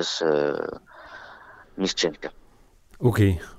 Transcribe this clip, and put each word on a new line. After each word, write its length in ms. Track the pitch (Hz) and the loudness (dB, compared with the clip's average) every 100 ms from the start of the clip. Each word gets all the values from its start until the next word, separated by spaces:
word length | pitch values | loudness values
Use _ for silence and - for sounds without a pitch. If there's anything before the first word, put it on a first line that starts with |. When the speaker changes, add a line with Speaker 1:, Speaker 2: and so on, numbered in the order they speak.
Speaker 1:
S, 200 | 85 - | -2 0
øh, 340 | 85 76 73 50 - - - - - - - - - - - - | 2 2 2 -2 -6 -10 -16 -20 -20 -18 -18 -20 -20 -20 -16 -4
mistænkte. 540 | 95 - 85 - 69 - - - - _ _ - | -4 0 -2 -2 -12 -14 -20 -20 -20 _ _ 0
Speaker 2:
Okay. 340 | 123 107 101 87 - | 2 6 4 4 -4